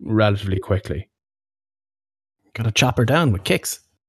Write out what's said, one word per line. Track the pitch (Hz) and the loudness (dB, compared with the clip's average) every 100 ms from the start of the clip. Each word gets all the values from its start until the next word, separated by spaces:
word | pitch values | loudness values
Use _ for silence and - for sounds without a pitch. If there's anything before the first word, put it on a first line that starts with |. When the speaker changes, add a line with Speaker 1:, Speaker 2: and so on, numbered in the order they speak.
Speaker 1:
relatively | - 110 107 101 101 95 | -2 2 2 2 -2 -4
quickly. | - 98 - 76 - _ _ _ _ _ _ _ _ _ _ _ _ _ _ | -2 -4 -2 -10 -10 _ _ _ _ _ _ _ _ _ _ _ _ _ _
Speaker 2:
Gotta | - 117 | -6 -4
chop | - 127 127 | 2 0 2
her | |
down | 117 151 156 | 2 4 2
with | 92 | 0
kicks, | - 180 - - _ _ | 0 -2 -2 -12 _ _